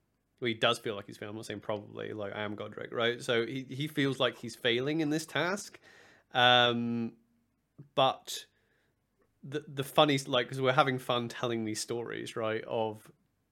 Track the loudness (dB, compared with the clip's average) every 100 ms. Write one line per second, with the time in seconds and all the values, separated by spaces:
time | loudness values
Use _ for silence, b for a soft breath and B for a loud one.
0 | _ _ _ _ -4 2 2 2 -4 -6
1 | -10 -12 -10 -10 -10 -8 -6 -6 -8 -10
2 | -8 -6 -6 -4 -6 -6 -10 -10 -8 0
3 | 0 0 0 0 0 -4 -8 -6 -4 0
4 | 0 2 0 0 -10 -2 2 2 2 0
5 | 0 0 -2 -2 -2 -2 -8 -16 b b
6 | b b b 4 8 8 6 2 -2 -2
7 | -4 -8 _ _ _ _ _ -20 -6 2
8 | 2 2 -8 -12 -12 _ _ _ _ _
9 | _ _ _ _ -12 -10 -8 -8 2 6
10 | 6 4 2 0 0 0 4 4 4 2
11 | 0 -2 -2 -4 -2 -2 -2 -4 -4 -6
12 | -4 -6 -6 -4 -2 -4 -2 -2 -2 -4
13 | -16 _ _ _ _